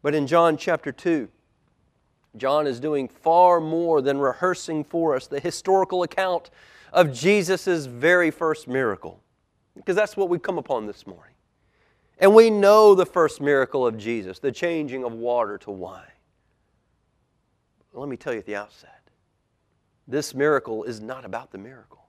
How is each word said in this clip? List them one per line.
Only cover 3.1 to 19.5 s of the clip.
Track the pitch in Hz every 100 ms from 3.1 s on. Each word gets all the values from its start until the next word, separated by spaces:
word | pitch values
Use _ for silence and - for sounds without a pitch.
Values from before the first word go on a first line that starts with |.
| _ 160 170 180 175
more | 156 165 170 156
than | 131 139
rehearsing | 135 - 180 175 - 156
for | 143 170 160 131
us | -
the | -
historical | 175 - - 190 185 180
account | 175 - 185 175 - _ - - -
of | - 165
Jesus' | 120 165 208 170 185 - 170 135
very | 120 156 180 170
first | - 160 156 -
miracle, | 131 120 95 87 - _ _ _ _ _ -
because | - 185
that's | 208 -
what | 190
we've | 175
come | - 170
upon | - 127 107
this | 101 -
morning. | 87 _ _ _ _ _ _ _ _ _ _
And | 196 220
we | 226
know | 208 196 214 214
the | 190 175
first | 180 151 -
miracle | 143 139 127 139 123
of | 110
Jesus, | 104 117 92 95
the | 139
changing | 120 175 165 147 131
of | 123
water | 113 120 120 107 101
to | -
wine. | 95 87 - - _ _ _ _ _ _ _ _ _ _ _ _ _ _ _ _ _ _
Let | 117 143
me | 120
tell | -
you | 113
at | 98
the | 101
outset, | 104 _ _ _ _ _ _ _ _